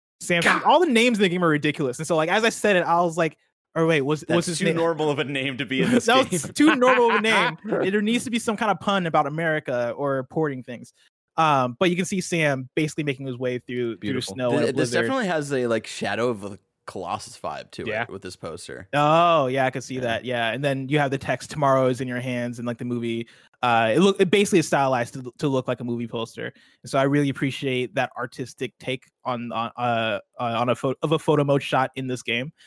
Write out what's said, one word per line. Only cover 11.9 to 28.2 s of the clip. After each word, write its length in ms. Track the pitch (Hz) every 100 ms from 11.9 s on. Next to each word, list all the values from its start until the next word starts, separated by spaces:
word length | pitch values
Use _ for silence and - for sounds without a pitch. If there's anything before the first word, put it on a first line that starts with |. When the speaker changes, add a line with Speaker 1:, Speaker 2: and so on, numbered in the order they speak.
| 175
Speaker 1:
can 80 | 190
see 160 | 190
Sam 480 | - 170 151 131 131
basically 300 | - 156 -
making 240 | 147 131 135
his 100 | 123
way 220 | 127 123
through, 360 | - 123 120 110
through 20 |
Speaker 2:
Beautiful. 380 | 104 127 123 -
Speaker 1:
snow 140 | 127
Speaker 3:
Th-, 80 | 139
Speaker 1:
and 80 | -
a 20 |
Speaker 3:
this 40 | 127 120
Speaker 1:
blizzard. 100 | 120
Speaker 3:
definitely 260 | 117 269 196
has 240 | 160 143
a, 160 | 135 123
like, 180 | 113 -
Shadow 440 | - 107 104 123
of 100 | 110
the 200 | 98 101 _ _ -
Colossus 500 | 104 87 95 - -
vibe 320 | 85 71 65
to 120 | - 101
Speaker 2:
Yeah. 180 | 107
Speaker 3:
it 60 | 117
with 120 | 95
this 160 | 92 -
poster. 500 | 90 78 - 64 -
Speaker 1:
Oh, 540 | 143 147 160 175 165 131
yeah, 180 | 131 131
I 60 |
could 120 | 131
see 120 | - 127
Speaker 3:
Yeah. 60 |
Speaker 1:
that. 220 | 120 113 120
Yeah. 260 | 120 113
And 100 | 120
then 240 | 143 135 131
you 120 | 147
have 120 | 139
the 60 | 135
text, 340 | - 131 -
"Tomorrow 360 | 151 139 135 127
is 120 | 127
in 80 | 127
your 140 | 123
hands," 380 | 127 123 120 120
and, 60 | 120
like, 120 | 117
the 80 | 123
movie. 420 | 123 117 113 117 - _ -
Uh, 300 | 123 117 113 123
it 40 |
look, 220 | 196 196
it 80 | 190
basically 280 | 208 202 185
is 80 | 147
stylized 480 | 156 135 127 120 135
to, 180 | 123 -
to 80 | 147
look 180 | 131 127
like 120 | 123
a 20 |
movie 240 | 120 120 117
poster. 460 | 120 113 - 117 - _ _
And 60 | -
so 80 | 139
I 60 |
really 240 | 139 147 139
appreciate 680 | 131 139 - 139 127 123 131
that 160 | 123
artistic 600 | -